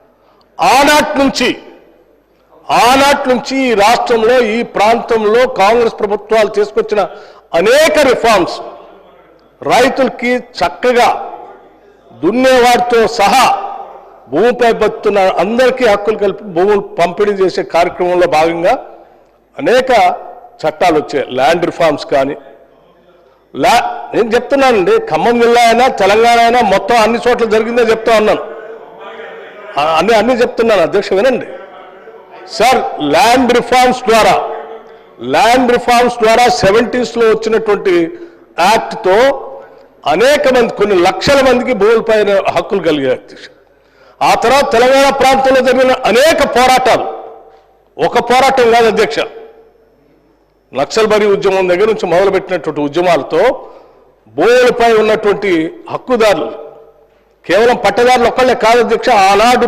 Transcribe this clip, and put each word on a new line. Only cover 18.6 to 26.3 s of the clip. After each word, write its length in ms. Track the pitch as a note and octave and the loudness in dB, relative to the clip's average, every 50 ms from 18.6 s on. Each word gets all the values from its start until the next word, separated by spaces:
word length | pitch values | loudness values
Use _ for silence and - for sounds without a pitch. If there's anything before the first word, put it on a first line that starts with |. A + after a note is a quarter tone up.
| E3+ G3 C4 - - - - - - - - _ _ _ _ _ _ _ _ | -2 -2 -2 -2 -6 -14 -20 -20 -20 -20 -20 _ _ _ _ _ _ _ _
అనేక 340 | - C3+ F3 A#3 B3+ B3+ C4 B3 G#3 F#3 F3+ - - - - - - - - - - - | -4 -2 0 0 0 2 2 2 2 2 2 0 -4 -10 -18 -20 -20 -20 -20 -14 -8 -6
చట్టాలు 340 | D#3 - - F#3+ F3 D#3+ D3+ | -6 -4 0 0 0 0 0
వచ్చాయి. 260 | - - - C#3 A2+ - B2 B2+ | -4 -4 -6 -6 -6 -4 -4 0
ల్యాండ్ 280 | C3 D3+ E3+ F3 E3+ D#3 | 0 0 0 0 -2 -6
రిఫార్మ్స్ 360 | - - E3+ D#3+ D3 - - - | -2 -2 -2 -2 -2 -4 -6 -4
కానీ, 240 | D#3 C3+ C#3 C#3 D3+ - - - - - - _ _ _ _ _ _ _ _ _ _ _ _ _ _ _ _ _ - | -2 -2 -2 -4 -6 -12 -16 -20 -20 -20 -20 _ _ _ _ _ _ _ _ _ _ _ _ _ _ _ _ _ -8
లా-, 300 | B2+ D3 F3 A3 A#3+ - - - - - - | -2 0 2 2 2 0 -2 -8 -10 -12 -6
నేను 160 | - E3+ A#3 A3 | -4 -4 -2 0
చెప్తున్నానండి, 640 | A3 A#3+ A#3+ - C#4 C#4 C4+ C4 A#3+ G3+ E3+ G3 A3+ A3 A3 - | -2 -4 -2 -2 0 0 2 2 2 0 2 2 0 0 0 -2
ఖమ్మం 260 | D#3 D#3 F3+ A#3 A#3+ A#3+ | -4 -2 0 0 0 2
జిల్లా 180 | A#3 A#3 A#3+ A#3+ A#3+ A#3 | 2 2 2 4 4 4
అయినా, 160 | A3+ A#3+ B3+ C4 - - | 2 2 2 0 0 0
తెలంగాణ 380 | G3 F#3+ G3+ A3 A3+ A#3+ | 0 2 2 2 4 4